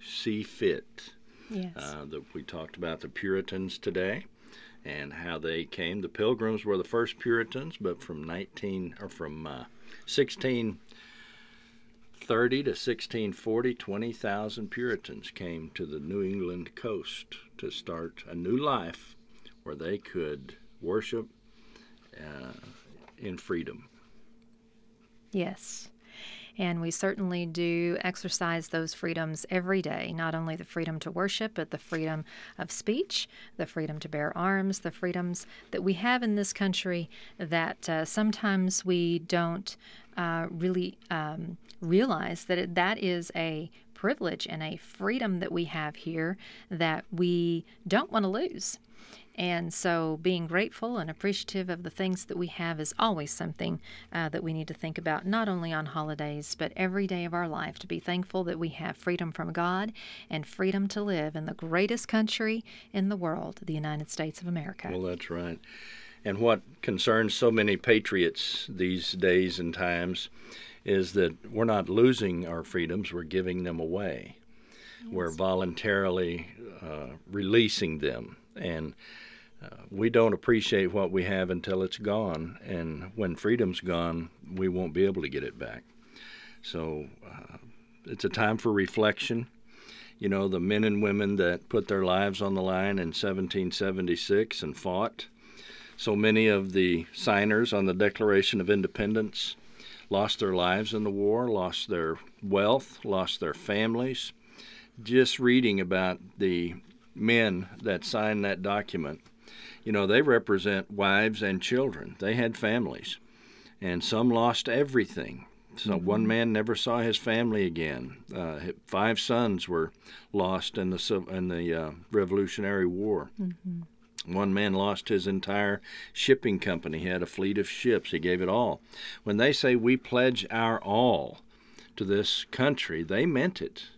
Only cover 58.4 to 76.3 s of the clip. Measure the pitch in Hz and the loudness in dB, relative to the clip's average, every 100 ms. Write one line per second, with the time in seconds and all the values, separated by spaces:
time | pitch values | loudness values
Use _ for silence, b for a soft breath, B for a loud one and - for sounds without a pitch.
58.4 | 170 165 165 - - - 180 175 165 160 | -2 -2 -4 -4 -8 -4 -2 -2 -2 -6
59.4 | 165 170 175 185 220 B B B - 156 | -4 -2 0 0 -4 B B B -8 -8
60.4 | 143 - 190 196 196 208 208 170 151 156 | -6 -2 0 2 0 -2 0 0 -2 -4
61.4 | 156 - 165 170 208 240 - 220 220 - | -6 -6 0 2 2 0 0 2 2 0
62.4 | 220 226 B B B 202 190 202 170 165 | -2 -2 B B B -2 0 0 -2 -2
63.4 | 160 - - 156 151 151 151 - 156 - | -6 -8 -6 -4 -4 -6 -6 -4 -6 -4
64.4 | 175 170 147 - - 92 92 87 - 85 | -4 -4 -4 -8 -6 -4 -2 -4 -4 -4
65.4 | 87 82 B B B B B B 104 98 | -4 -8 B B B B B B -4 2
66.4 | 117 104 - - - 95 120 110 110 - | 4 4 0 -8 -4 2 4 4 4 4
67.4 | 120 113 107 95 - 110 - 95 82 - | 6 6 4 4 6 6 4 4 4 2
68.4 | - - - 92 90 90 - 92 92 90 | -4 -6 -6 -2 0 0 -2 2 6 6
69.4 | 92 85 85 85 90 87 90 90 - B | 4 0 -4 -2 0 0 -2 -4 -8 B
70.4 | B B B B - 98 87 98 85 82 | B B B B 0 2 2 2 2 0
71.4 | - 107 113 104 90 104 127 113 98 85 | -6 0 2 2 2 8 8 8 2 0
72.4 | 87 85 80 90 82 95 95 87 78 92 | -4 -6 -4 -2 0 -2 -4 -6 -2 0
73.4 | 90 90 90 82 80 95 92 62 - - | 0 -2 -2 -4 -2 -2 -2 -6 -10 -18
74.4 | - B B B B B - 92 85 80 | -20 B B B B B -8 -4 -2 0
75.4 | 95 92 90 85 107 98 95 92 87 | 2 2 0 -2 0 2 2 2 0